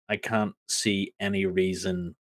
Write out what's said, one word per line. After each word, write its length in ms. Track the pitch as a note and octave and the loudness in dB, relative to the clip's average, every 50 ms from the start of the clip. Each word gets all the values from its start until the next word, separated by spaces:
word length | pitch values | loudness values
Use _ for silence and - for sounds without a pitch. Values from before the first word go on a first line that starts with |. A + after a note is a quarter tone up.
| _ - | _ -4
I 80 | G#2+ | -4
can't 380 | G2 - - A2+ A2 G#2+ G2 - _ _ - | -4 -2 0 2 2 2 0 -4 _ _ -6
see 460 | - - - A2+ G2+ G2 G2 - _ _ | -4 0 2 2 2 2 0 -2 _ _
any 260 | G2+ G2+ G2+ G2 G2 | -2 0 0 2 0
reason 720 | F#2 F2+ F#2+ F#2 F#2+ F#2 F2+ F#2 F#2+ F#2 - F3 E3 - _ | 2 2 2 2 2 0 -2 -2 -2 -2 -2 -4 -8 -10 _